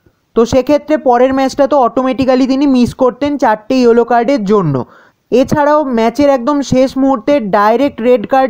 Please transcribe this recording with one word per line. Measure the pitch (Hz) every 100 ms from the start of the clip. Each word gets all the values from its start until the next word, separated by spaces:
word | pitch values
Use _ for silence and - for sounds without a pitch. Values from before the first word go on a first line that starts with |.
| _ _ _ -
তো | 226
সেক্ষেত্রে | 262 254 294 294 302
পরের | 311 240 254
ম্যাচটা | 269 269 - 269
তো | 294
automatically | 233 247 262 262 262 262 262
তিনি | 269 285
miss | 254 240 -
করতেন | 254 247 285 285
চারটে | 254 214 - 262
ইয়েলো | 240 233 233
কার্ডের | 240 240 277 196
জন্য। | 214 165 135 - - _ _ _
এছাড়াও | 233 262 302 285 302 285 233
ম্যাচের | 226 233 285
একদম | 269 233 294
শেষ | 269 254 262 262
মুহূর্তে | 269 262 - 285 214 208
direct | 208 233 285 -
red | 233 247 196
card | 262 262